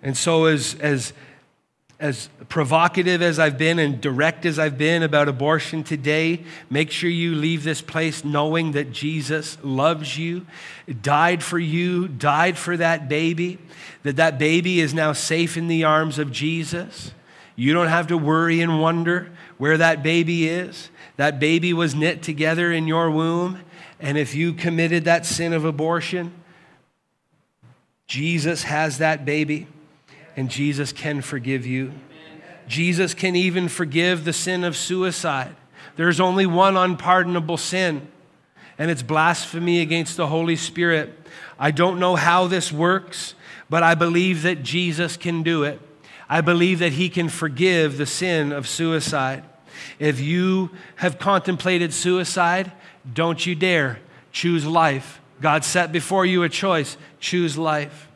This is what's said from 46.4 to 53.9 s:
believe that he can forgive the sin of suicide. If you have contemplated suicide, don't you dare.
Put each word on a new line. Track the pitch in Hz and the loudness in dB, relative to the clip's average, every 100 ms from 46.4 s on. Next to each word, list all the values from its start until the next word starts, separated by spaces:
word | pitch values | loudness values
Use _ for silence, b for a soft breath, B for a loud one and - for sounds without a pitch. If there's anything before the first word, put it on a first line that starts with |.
believe | 160 170 175 180 | 4 4 4 4
that | 170 | 0
he | 139 180 | 2 0
can | 175 165 | 0 -2
forgive | - 160 131 185 175 156 135 | -2 -6 0 2 4 2 0
the | 143 | -4
sin | - 185 170 147 | -2 0 0 0
of | 143 127 | -4 -6
suicide. | - 165 160 160 151 131 135 - - - B B B | -2 0 0 0 -2 -2 -4 -12 -20 -20 B B B
If | 151 131 | 0 0
you | 139 175 185 190 180 B B B | 0 2 2 2 0 B B B
have | 180 - | -2 0
contemplated | 196 196 185 180 185 180 170 | 0 0 0 -2 0 2 0
suicide, | - 180 180 170 - 170 180 185 - B B 135 | -2 0 0 0 0 2 2 -2 -10 B B -10
don't | 117 165 165 175 | 0 0 0 -2
you | |
dare. | 170 185 175 135 | 0 2 2 0